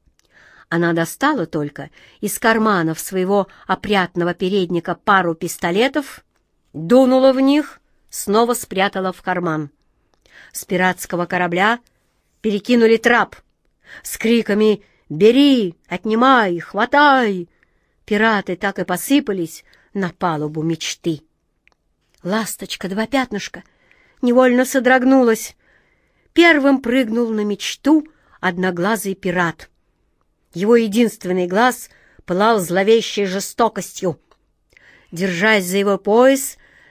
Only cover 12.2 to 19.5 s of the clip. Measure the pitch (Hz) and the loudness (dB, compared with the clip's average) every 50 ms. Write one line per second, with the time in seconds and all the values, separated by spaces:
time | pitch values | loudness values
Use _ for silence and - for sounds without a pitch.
12.2 | _ _ _ _ - 220 202 202 - - 247 233 226 226 226 220 226 233 240 226 | _ _ _ _ -6 -4 -4 -4 -2 0 2 4 4 4 2 2 2 2 2 2
13.2 | 190 - - - _ _ _ _ _ _ _ _ _ - - - - - - - | 0 -2 -6 -18 _ _ _ _ _ _ _ _ _ -20 -20 -18 -14 -14 -10 -4
14.2 | - 226 233 233 214 - 202 208 214 214 202 196 - _ _ _ _ _ 143 156 | 0 0 0 0 0 0 0 2 2 2 2 0 -6 _ _ _ _ _ 0 4
15.2 | 202 220 233 269 285 285 269 247 202 175 165 _ _ _ 175 - - 214 220 226 | 4 6 6 6 4 4 4 2 0 -2 -6 _ _ _ -12 -8 -4 -2 0 2
16.2 | 247 269 269 240 214 185 175 165 - - - 196 233 247 - 285 294 294 269 262 | 4 4 4 4 2 0 -2 -4 -8 -8 -4 -4 -2 2 2 4 4 6 4 4
17.2 | 240 208 196 180 175 - _ _ _ _ _ _ _ _ _ _ _ - 214 208 | 2 0 -2 -6 -8 -12 _ _ _ _ _ _ _ _ _ _ _ -4 -2 0
18.2 | 220 226 214 196 190 - 180 170 - 196 196 - 180 - 180 175 - - 277 294 | 2 2 0 0 -4 -6 -8 -6 -6 -6 -6 -6 -6 -6 -6 -6 -2 0 0 0
19.2 | 185 208 196 185 165 160 | 0 -2 -6 -6 -8 -8